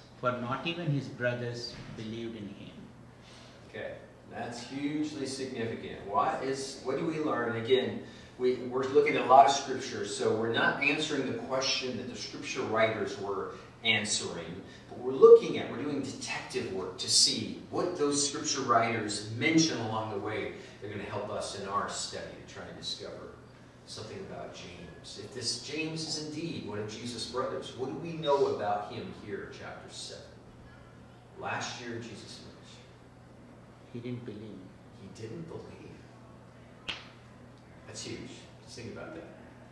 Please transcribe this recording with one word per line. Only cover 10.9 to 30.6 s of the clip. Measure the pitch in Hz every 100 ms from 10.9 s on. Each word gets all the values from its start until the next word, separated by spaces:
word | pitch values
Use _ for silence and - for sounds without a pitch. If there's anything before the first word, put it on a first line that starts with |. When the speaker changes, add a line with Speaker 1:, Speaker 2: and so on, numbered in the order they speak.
| 156 - 139 131
Speaker 2:
the | -
question | - 131 - - 127 107
that | -
the | -
scripture | - - - -
writers | 107 110 110 104 98 -
were | 98 95 - - - -
answering, | - 107 104 - - 85 82 85 - - -
but | -
we're | 381
looking | 403 - - - -
at, | -
we're | 117
doing | 147 135
detective | 113 - - - - 127 101
work | 95 92 -
to | 110
see | - - 113 104 - -
what | - - -
those | 143 143 -
scripture | 151 - 135
writers | 123 117 117 113 104 - 110 120
mention | 156 160 156 123
along | 113 110 110
the | 101
way. | 107 98 - - - -
They're | 101
gonna | 101
help | - - -
us | - - 101
in | 98
our | 101 -
study | - - - - - -
to |
try | -
and | - -
discover | - - - - - - - - - - -
something | - 214 202 185
about | - -
James. | - 90 87 87 - - -
If | -
this | - - -
James | - 151 156 160 156
is | 147 151
indeed | 143 170 120 98
one | 104
of | 110
Jesus' | 117 120 110 107
brothers, | 120 - - - -
what | 135
do | 143
we | 165 160
know | 143 139 135
about | 135 104 104 104
him | 117 - - 107
here | 98 -
in | -
chapter | - - -
seven? | - - - - - - -